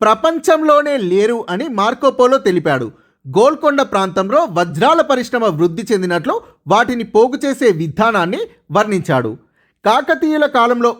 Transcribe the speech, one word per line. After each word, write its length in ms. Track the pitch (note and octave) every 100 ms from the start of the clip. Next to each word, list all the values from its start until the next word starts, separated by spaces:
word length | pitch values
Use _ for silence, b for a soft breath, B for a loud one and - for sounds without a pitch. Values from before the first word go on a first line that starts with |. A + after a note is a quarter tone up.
ప్రపంచంలోనే 960 | A3 G#3+ D#4+ E4 - D#4+ D#4 D4 D4 C#4+
లేరు 480 | F#3 F#3 G#3+ A#3 -
అని 180 | F3+ D#4
మార్కో 440 | A3 G#3 G3+ C#4
పోలో 260 | - B3 C4+
తెలిపాడు. 540 | C4+ F3+ D#3+ C3+ A2+ - b b C3+
గోల్కొండ 520 | C3+ B3 D4+ D4+ C#4
ప్రాంతంలో 680 | C4+ G3+ F#3+ F#3 F#3+ C4+ E4
వజ్రాల 500 | E3+ F3 C#3+ A#3+ E4
పరిశ్రమ 440 | - C4 B3 A#3+ A3+
వృద్ధి 380 | D#3 F3 E3 A3+
చెందినట్లు 500 | G3+ F#3 F3 D#3+ G#4+ b b -
వాటిని 360 | G3+ A#3 A#3+
పోగు 420 | A3+ G#3+ B3 C4+ C#4
చేసే 260 | C4+ B3+
విధానాన్ని 680 | E3 D#3+ C#3+ A3+ G#3+ F3 C4 A4+ b -
వర్ణించాడు. 680 | E3+ G#3+ G3 D#3+ C3+ A#2 G#2+ _ _ _ _ G#3
కాకతీయుల 600 | G#3+ C#4+ D#4+ D#4 D#4 D4
కాలంలో 500 | C4+ A#3 A#3+ A#3+ A#3